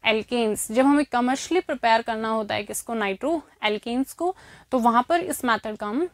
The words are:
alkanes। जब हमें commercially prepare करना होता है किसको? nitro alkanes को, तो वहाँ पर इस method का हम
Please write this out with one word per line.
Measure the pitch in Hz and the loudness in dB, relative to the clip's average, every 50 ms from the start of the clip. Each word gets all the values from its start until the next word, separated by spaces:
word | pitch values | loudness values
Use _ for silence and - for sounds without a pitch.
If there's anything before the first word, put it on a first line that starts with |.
| - | 2
alkanes। | 233 214 220 208 _ 247 240 233 214 208 - - - 220 | 2 0 0 0 _ -2 0 0 0 0 -2 -4 -2 2
जब | 240 262 | 4 4
हमें | 277 285 294 294 - - | 6 6 4 2 2 0
commercially | 240 240 247 262 277 - - 330 370 | 0 0 0 0 -2 -2 0 0 0
prepare | 349 - 302 254 - 233 226 226 233 | 0 0 -6 -2 2 4 4 4 2
करना | - 226 220 220 220 | 0 -4 -4 -2 -2
होता | 220 220 220 208 220 | -2 -2 -2 -2 -4
है | 214 208 | -4 -4
किसको? | 208 214 - - - 233 | -6 -8 -10 -8 -6 -4
nitro | 226 214 196 190 190 - 277 339 320 - - _ _ - | -2 -2 -2 -4 -2 -2 -2 -2 -2 -4 -10 _ _ -2
alkanes | 214 208 208 - 240 240 247 269 - - | -2 -2 -2 -4 -4 -2 -2 -4 -4 -6
को, | - 330 359 370 - - - - - - _ - | -4 -4 -4 -4 -6 -14 -20 -20 -20 -10 _ -2
तो | 254 | 2
वहाँ | 226 240 226 233 247 - | 2 4 4 4 2 2
पर | 330 349 | 0 0
इस | - - 285 - - | 0 -2 -6 -4 0
method | 247 226 208 - 226 214 | 0 -2 0 -2 -8 -8
का | 214 214 | -6 -6
हम | 208 208 262 349 359 | -4 -2 -2 -2 -4